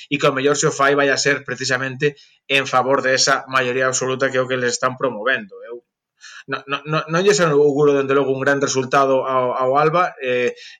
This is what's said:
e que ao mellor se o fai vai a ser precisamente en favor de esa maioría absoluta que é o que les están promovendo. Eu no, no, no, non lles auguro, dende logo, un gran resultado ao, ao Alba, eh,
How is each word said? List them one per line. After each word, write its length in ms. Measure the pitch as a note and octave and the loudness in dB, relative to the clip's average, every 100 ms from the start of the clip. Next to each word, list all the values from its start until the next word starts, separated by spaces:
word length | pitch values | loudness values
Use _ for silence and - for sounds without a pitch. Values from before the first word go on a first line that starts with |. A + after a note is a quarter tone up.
| - | -8
e 80 | C#3+ | 0
que 120 | D3 | 0
ao 80 | C3 | 2
mellor 200 | C#3+ C#3+ | 0 2
se 120 | D#3 | 0
o 80 | - | 2
fai 200 | C#3 C#3 | 2 4
vai 160 | C#3 | 2
a 80 | B2+ | 2
ser 240 | C#3+ C3+ | 0 -2
precisamente 720 | B2 B2 C3 B2+ C3 C3 D3 - _ _ - | -4 -6 -4 -2 -4 -4 -4 -4 _ _ -4
en 160 | C#3 | -2
favor 400 | B2 C3 B2+ C3+ | 0 0 2 2
de 120 | B2+ C3 | 2 2
esa 280 | C#3+ C3 C3 | 2 0 -2
maioría 400 | C3 B2 B2+ C3 | -2 0 0 0
absoluta 400 | B2 C3 B2+ C3 | -2 -2 -2 0
que 80 | B2+ | 0
é 40 | |
o 40 | B2+ | -2
que 120 | B2+ | -2
les 160 | A#2+ - | -2 -2
están 200 | C3 B2 | -4 -2
promovendo. 640 | C3+ G#2+ A#2 B2 G2 F#2+ A2 | -4 -2 -2 -2 -6 -18 -16
Eu 160 | A#2+ - _ _ _ - - - | -18 -18 _ _ _ -20 -20 -12
no, 160 | C3+ - | -12 -8
no, 120 | C#3 D3+ | -10 -4
no, 160 | D#3 D#3 | -6 -2
non 120 | E3 | -2
lles 200 | G3+ F3+ | 0 2
auguro, 480 | E3 C#3+ D3 C#3 D3 | 2 4 4 4 4
dende 240 | C#3 C3+ C#3 | 4 2 2
logo, 160 | C3 | 0
un 80 | C3+ | 0
gran 240 | C#3 C#3+ | 0 0
resultado 640 | C3 C3 B2+ C#3+ C3+ C3 B2+ | 0 -2 0 2 2 2 0
ao, 240 | C3 B2 | 0 0
ao 240 | B2 B2+ C#3+ | 0 0 2
Alba, 400 | D#3 F3 F3+ - | 2 2 0 -4
eh, 320 | B2+ B2 A#2+ - - | -4 -2 -2 -4 -14